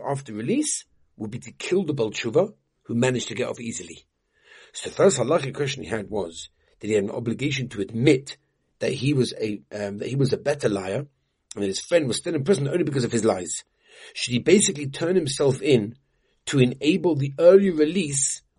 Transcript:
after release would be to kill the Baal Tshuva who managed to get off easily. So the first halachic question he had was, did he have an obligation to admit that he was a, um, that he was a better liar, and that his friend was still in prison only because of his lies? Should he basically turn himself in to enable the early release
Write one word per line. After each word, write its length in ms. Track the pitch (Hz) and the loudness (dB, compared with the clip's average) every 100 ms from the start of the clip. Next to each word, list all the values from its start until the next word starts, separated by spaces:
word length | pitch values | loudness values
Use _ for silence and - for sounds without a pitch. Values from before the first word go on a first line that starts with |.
| 120 | -6
after 260 | 139 135 | -6 -6
release 520 | 107 120 247 302 - - _ _ - | -8 -2 -2 -2 -6 -10 _ _ -12
would 140 | 107 | -10
be 100 | 131 | -10
to 100 | - | -14
kill 340 | - - 180 | -14 -2 -2
the 100 | 175 | 0
Baal 160 | 139 110 | -2 -2
Tshuva 400 | 98 120 123 202 - _ _ | -4 0 2 0 -4 _ _
who 120 | - | -6
managed 340 | 117 127 123 - | 0 2 0 -4
to 60 | |
get 140 | 110 123 | -6 -6
off 100 | - | -6
easily. 460 | 117 - 85 - _ _ _ _ _ - - | -10 -12 -14 -18 _ _ _ _ _ -20 -18
So 180 | - - | -12 -8
the 40 | |
first 240 | - 185 - | 2 4 4
halachic 360 | 117 165 135 | 0 0 -2
question 280 | - 139 120 | -6 -6 -6
he 60 | 87 | -6
had 220 | 110 95 | -6 -4
was, 400 | 104 87 82 - _ _ _ | -6 -6 -10 -20 _ _ _
did 100 | 107 | -2
he 60 | |
have 100 | 107 | 0
an 60 | 101 | 0
obligation 600 | - 117 117 139 135 127 | -4 -6 -4 -4 -4 -6
to 100 | - | -6
admit 560 | 98 113 135 135 - - _ _ _ _ | -6 2 4 4 0 -16 _ _ _ _
that 120 | - | -4
he 220 | - 131 | -2 0
was 180 | 143 117 - | 2 0 -2
a, 220 | 110 104 - | -6 -6 -10
um, 260 | 104 101 101 | -8 -6 -6
that 100 | - | -6
he 80 | 131 | 0
was 180 | 139 | 0
a 20 | 104 | 0
better 320 | 139 143 123 | -2 -2 0
liar, 380 | 98 95 104 143 _ _ _ _ | -2 -2 -6 -6 _ _ _ _
and 80 | - | -6
that 60 | 101 | -4
his 120 | 95 | -4
friend 260 | - 175 143 | 0 0 0
was 120 | 107 | -4
still 160 | 175 | -4
in 100 | 160 | -4
prison 240 | 139 196 139 | 0 0 0
only 160 | 180 | -2
because 200 | 151 139 | -2 0
of 80 | 117 | 0
his 120 | 117 | 0
lies? 400 | 107 92 87 - - _ _ - - | 0 0 -4 -10 -12 _ _ -20 -16
Should 200 | - - | -10 -4
he 60 | 127 | -2
basically 500 | 143 196 - 139 139 | 4 6 4 -2 -8
turn 260 | - 170 | -4 0
himself 480 | 185 151 - 143 - | 0 0 0 0 2
in 340 | 151 127 104 117 _ _ _ _ - | 4 4 4 -6 _ _ _ _ -2
to 120 | 143 | 4
enable 560 | 123 - 147 180 139 | 4 4 0 2 0
the 180 | 120 135 - | 0 -2 6
early 320 | 170 196 196 | 8 8 6
release 720 | 156 151 180 156 139 - - _ | 2 2 2 -2 -2 -2 -4 _